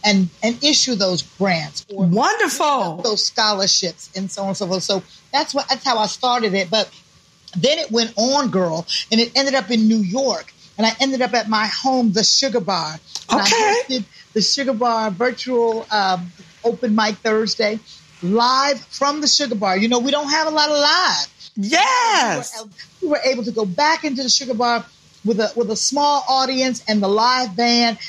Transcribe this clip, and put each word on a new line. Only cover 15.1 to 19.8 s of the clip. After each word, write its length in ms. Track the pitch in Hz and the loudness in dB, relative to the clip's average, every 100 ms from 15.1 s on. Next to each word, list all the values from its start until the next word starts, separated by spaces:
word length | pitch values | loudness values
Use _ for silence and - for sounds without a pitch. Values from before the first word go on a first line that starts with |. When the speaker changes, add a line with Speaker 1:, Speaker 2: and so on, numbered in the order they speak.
Speaker 1:
virtual, 760 | 180 247 - 254 247 233 226 - | -2 -2 -2 -4 0 0 -2 -2
um, 400 | 214 190 180 175 - - - | 0 0 -2 -4 -16 -20 -4
open 320 | 233 - 240 214 | -4 -2 0 2
mic 200 | 214 208 | 2 0
Thursday, 640 | 226 220 220 - 208 214 - - - - | 0 0 0 0 -2 -2 -10 -20 -20 -8
live 560 | 175 214 240 262 285 285 | 0 2 4 2 2 -2
from 400 | - - 277 294 | -6 -2 -2 0
the 60 | 294 | 0
Sugar 280 | - 285 220 | 0 0 -2
Bar. 220 | 202 | 0
You 120 | 190 | 0